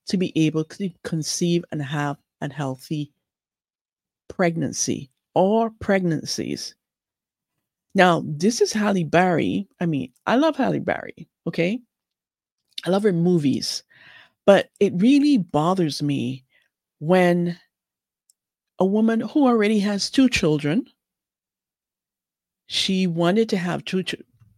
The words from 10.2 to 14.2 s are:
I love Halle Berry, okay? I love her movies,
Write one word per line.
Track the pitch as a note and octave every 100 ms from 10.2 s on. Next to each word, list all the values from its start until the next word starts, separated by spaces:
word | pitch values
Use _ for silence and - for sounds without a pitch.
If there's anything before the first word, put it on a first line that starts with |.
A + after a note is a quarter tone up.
| -
I |
love | A3+ D#4+ D4
Halle | A3+ D3
Berry, | - - - - E3+ _ -
okay? | F3 E3+ A#3+ B3 _ _ _ _ _ _ _ _ -
I | -
love | F#3+
her | G#3+
movies, | E3+ E3+ F3+ C#3+ A#2 - - - _ - -